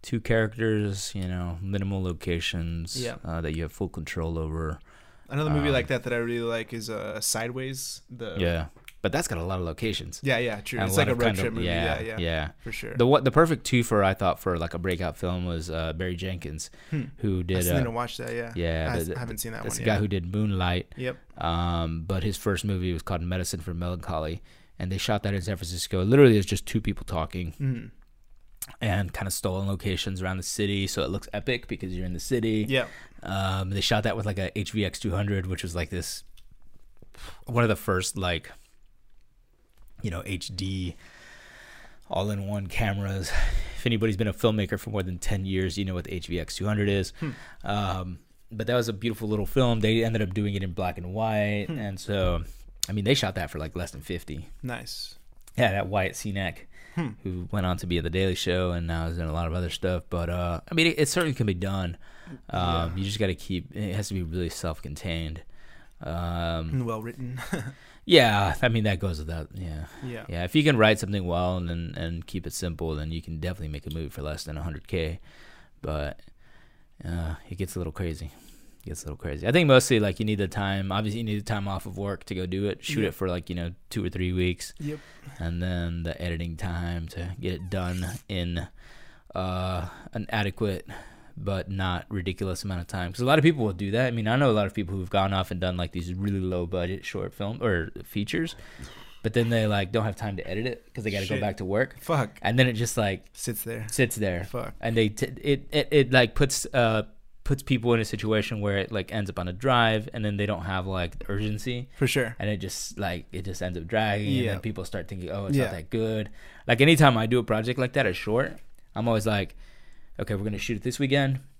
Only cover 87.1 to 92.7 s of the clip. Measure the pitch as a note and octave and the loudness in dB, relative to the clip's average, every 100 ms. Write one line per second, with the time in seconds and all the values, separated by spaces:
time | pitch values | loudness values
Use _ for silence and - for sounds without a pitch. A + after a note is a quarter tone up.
87.1 | - F2 F2+ F2 F2+ F2+ F#2+ F2+ F2+ F2 | -8 -8 -4 -4 -4 -4 -4 -2 -2 -4
88.1 | B2 - F#2+ F2 F2 - - - - - | -6 -6 -4 -2 -2 -6 -12 -20 -20 -20
89.1 | - - - F#2 F2+ F#2 F#2 E2+ - - | -20 -10 -4 -2 -2 -2 -2 -4 -10 -10
90.1 | A2+ G#2+ A2 G2+ - G#2+ F#2 - - - | -8 -2 0 0 0 -2 -2 -6 -14 -16
91.1 | - - - G2 F#2+ F2+ F#2+ F#2+ F2 - | -20 -18 -8 -2 -2 -2 0 0 0 -2
92.1 | G2+ F2+ F2+ G2 E2+ G2+ | -4 -2 -2 -4 -4 -4